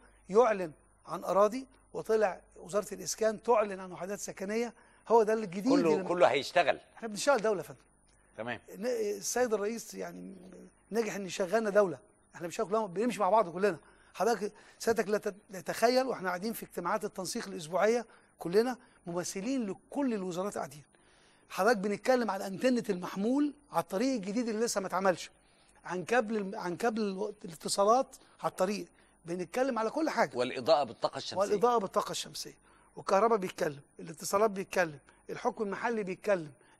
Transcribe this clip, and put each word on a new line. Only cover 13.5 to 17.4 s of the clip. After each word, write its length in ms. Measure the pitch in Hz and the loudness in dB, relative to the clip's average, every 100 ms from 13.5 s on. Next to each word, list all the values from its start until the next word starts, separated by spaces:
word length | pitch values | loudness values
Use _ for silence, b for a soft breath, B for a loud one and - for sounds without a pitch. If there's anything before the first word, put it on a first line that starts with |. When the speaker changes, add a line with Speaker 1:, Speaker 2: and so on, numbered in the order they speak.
| 165 202 160 - b b | 2 0 0 -8 b b
Speaker 1:
حضرتك، 380 | - 196 220 202 - B B | -2 0 0 -4 -10 B B
سيادتك 300 | - 226 190 | -2 0 2
لا 100 | 208 | 0
تت-، 160 | 208 190 - | -2 -10 -14
لا 100 | 190 | -14
تتخيل، 460 | 156 170 226 254 262 | -8 0 2 4 2
وإحنا 220 | 185 185 | -2 -4
قاعدين 240 | 180 214 | -4 -4
في 100 | - | -8
اجتماعات 420 | 202 - 175 208 | -10 -8 -4 -4
التنسيق 440 | 196 - 175 233 | -4 -8 -8 -6